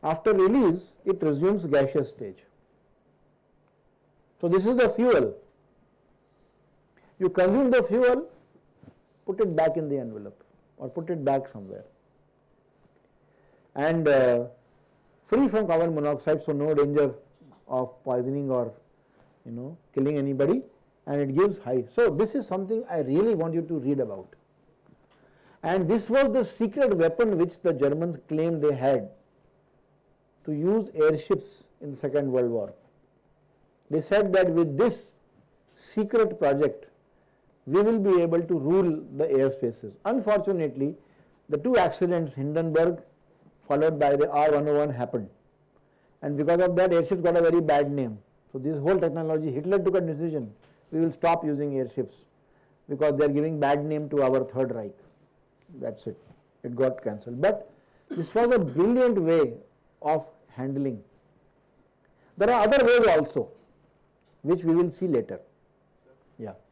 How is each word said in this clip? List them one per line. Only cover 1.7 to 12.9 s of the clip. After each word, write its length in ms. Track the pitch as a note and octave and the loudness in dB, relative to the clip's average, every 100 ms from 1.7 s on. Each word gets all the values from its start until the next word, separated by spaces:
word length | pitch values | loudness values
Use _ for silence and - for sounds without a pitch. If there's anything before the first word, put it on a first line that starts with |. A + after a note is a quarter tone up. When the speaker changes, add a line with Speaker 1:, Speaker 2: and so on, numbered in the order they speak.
| C#3+ C3+ D3+ C3 | 2 2 0 -4
Speaker 1:
stage. 340 | - G#2+ F#2 _ _ _ _ _ _ _ _ _ _ _ _ _ _ _ _ _ _ _ _ | -8 -16 -16 _ _ _ _ _ _ _ _ _ _ _ _ _ _ _ _ _ _ _ _
So 80 | E3+ | 0
this 160 | F#3+ G3 | 0 0
is 100 | B3+ | 2
the 140 | A#3 | 2
fuel. 480 | - B3 F#3+ A2+ - - _ _ _ _ _ _ _ _ _ _ _ _ _ _ _ _ _ | 2 2 4 2 -4 -20 _ _ _ _ _ _ _ _ _ _ _ _ _ _ _ _ _
You 100 | F#3 | -2
consume 400 | F#3 F#3 A3 C4+ | 2 2 4 4
the 140 | B3 | 2
fuel, 440 | - A3 B3 B3+ E4 - _ _ _ _ - _ _ _ - | 2 2 2 2 -4 -18 _ _ _ _ -20 _ _ _ -10
put 120 | G3 | -4
it 160 | G#3 D#3+ | -2 0
back 220 | D#3+ D#3+ | 0 0
in 100 | D3+ | -4
the 120 | C#3+ | -4
envelope 440 | A#2+ G#2+ G2+ - _ _ _ _ | -6 -12 -16 -20 _ _ _ _
or 120 | C3 | -12
put 220 | F3 E3 | -10 -8
it 120 | E3+ | -4
back 240 | C#3 C3+ C3 | 0 -2 -4
somewhere. 380 | A2 G2 G2 G2 _ _ _ _ _ _ _ _ _ _ | -16 -16 -16 -18 _ _ _ _ _ _ _ _ _ _